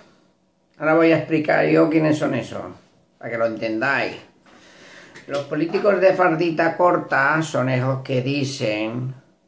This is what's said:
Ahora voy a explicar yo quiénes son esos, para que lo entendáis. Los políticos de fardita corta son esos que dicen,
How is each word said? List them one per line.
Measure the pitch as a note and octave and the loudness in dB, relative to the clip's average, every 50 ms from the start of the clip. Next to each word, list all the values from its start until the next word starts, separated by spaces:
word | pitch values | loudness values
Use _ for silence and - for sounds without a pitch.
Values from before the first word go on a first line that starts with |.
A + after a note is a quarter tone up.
| - _ _ _ _ _ _ _ _ _ _ _ _ _ _ _ | -20 _ _ _ _ _ _ _ _ _ _ _ _ _ _ _
Ahora | D3+ D3+ D#3+ | 0 2 4
voy | E3 E3 E3 | 4 6 6
a | D#3+ | 4
explicar | D3+ - - D#3+ D#3 D3+ - - - D#3 | 2 2 0 -2 -2 0 2 0 2 2
yo | D#3 D#3 D#3+ E3 D#3 | 4 4 4 4 4
quiénes | D3+ D#3+ D#3 D#3 D3+ | 4 2 2 2 2
son | - D#3 C#3+ C3+ | 0 0 -2 -2
esos, | A#2+ G#2+ - A2 G2+ F#2 F2+ F#2 - _ _ _ _ _ _ _ _ | -2 -6 -6 -10 -12 -12 -12 -14 -18 _ _ _ _ _ _ _ _
para | - B2 A#2 | -12 -10 -4
que | A#2 | -2
lo | A2+ | -2
entendáis. | A#2 A2 G#2+ A2 A2+ A2 A2 A#2+ C#3 C#3 B2+ A2+ F#2 E2 - - - _ _ _ - - - - - - - - - - - - - - - - | -2 -2 -4 -4 -4 -2 -2 0 0 0 0 -2 -4 -6 -10 -18 -20 _ _ _ -20 -20 -20 -20 -20 -20 -20 -20 -20 -20 -20 -20 -20 -20 -20 -14
Los | - C3+ C#3+ C#3 | -8 -6 -6 -6
políticos | - - D3+ - E3+ - F#3+ - G#3 G3 F3+ | -4 -4 -4 -4 -2 -2 0 2 2 2 4
de | F3+ F#3+ - | 4 2 4
fardita | - F3+ F3+ D#3+ D#3 F3 E3+ D#3 D3+ E3 D#3+ D#3 | 4 2 2 2 2 0 -2 0 0 0 0 0
corta | - F3+ F3+ E3+ D#3+ D#3 - D3 C3+ C3+ C#3 D3+ D#3+ D#3+ | 2 2 2 2 2 -2 -2 0 0 2 2 2 0 -2
son | D#3 - C3+ B2+ C3 | -2 -2 -2 -2 0
esos | C3 B2+ B2+ C3 C3+ C3 - | 0 0 0 0 -2 -4 -4
que | - C3 B2+ B2 | -4 -4 -2 -2
dicen, | C#3 C#3 C#3+ C3+ A#2+ - - B2+ A2 G#2+ G#2+ G#2+ A2+ A2+ B2 B2+ C3 C3 - _ _ _ _ _ | -2 -2 -2 -4 -4 -4 -4 -4 -2 -2 -2 -4 -4 -6 -6 -6 -8 -10 -12 _ _ _ _ _